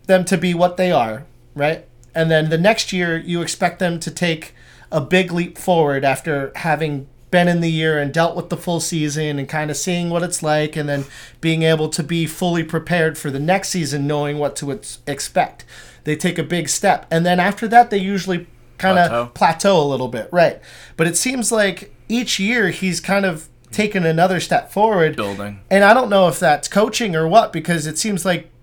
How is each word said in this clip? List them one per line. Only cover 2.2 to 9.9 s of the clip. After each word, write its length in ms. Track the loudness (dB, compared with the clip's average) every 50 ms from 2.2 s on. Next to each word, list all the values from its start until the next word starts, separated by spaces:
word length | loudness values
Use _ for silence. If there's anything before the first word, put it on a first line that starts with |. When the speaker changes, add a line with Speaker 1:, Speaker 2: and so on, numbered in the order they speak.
| 0 2
Speaker 1:
then 180 | 2 2 2 2
the 80 | 2 2
next 340 | 4 2 2 2 -2 -4
year, 240 | -2 -2 -2 -2 -2 -4
you 240 | -4 -4 -4 -4
expect 360 | -4 -6 -4 -2 -2 -2 -2 -2
them 220 | -2 -2 -2 -4
to 100 | -8 -8
take 440 | -6 -4 -2 -2 -2 -4 -8 -16 -20 -20 -20 -20 -20 -20 -10 -6
a 100 | -4 -4
big 300 | 0 2 2 2 2 0
leap 260 | -2 -4 -4 -4 -8 -6
forward 460 | -2 0 2 2 2 2 2 0 0
after 480 | 0 0 0 -2 -4 -4 -2 -4 -6 -8
having 500 | -4 -2 -2 -2 0 -2 -4 -4 -6 -8 -12 -18 _ _ 0
been 160 | 2 2 4
in 140 | 4 2 2
the 100 | 0 0
year 280 | 0 0 0 0 0 0
and 160 | -2 -2 0
dealt 200 | 0 0 0 -2
with 140 | -4 -8 -8
the 80 | -8
full 240 | -8 -4 -4 -4 -4
season 580 | -4 -4 -2 -2 -2 -2 -2 -4 -4 -4 -4 -6
and 80 | -6 -6
kinda 240 | -6 -4 -4 -4 -6
seeing 340 | -6 -4 -4